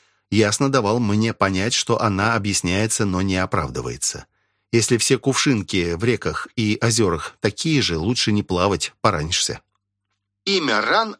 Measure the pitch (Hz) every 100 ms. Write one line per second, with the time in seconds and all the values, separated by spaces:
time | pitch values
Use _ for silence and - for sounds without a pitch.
0 | _ _ _ 101 104 - 139 135 101 120
1 | 110 104 113 104 98 95 107 - - 117
2 | 110 95 107 113 101 95 90 95 110 -
3 | 104 92 98 92 92 95 71 65 62 62
4 | - - - _ _ _ _ 117 107 117
5 | - 131 139 127 151 120 92 98 85 85
6 | 117 117 - - - - 107 107 113 110
7 | 101 82 - - 107 - 160 147 95 80
8 | 90 123 - 104 98 90 95 92 - -
9 | 110 85 78 90 - - _ _ _ _
10 | _ _ _ _ - 196 143 107 110 190
11 | 220 -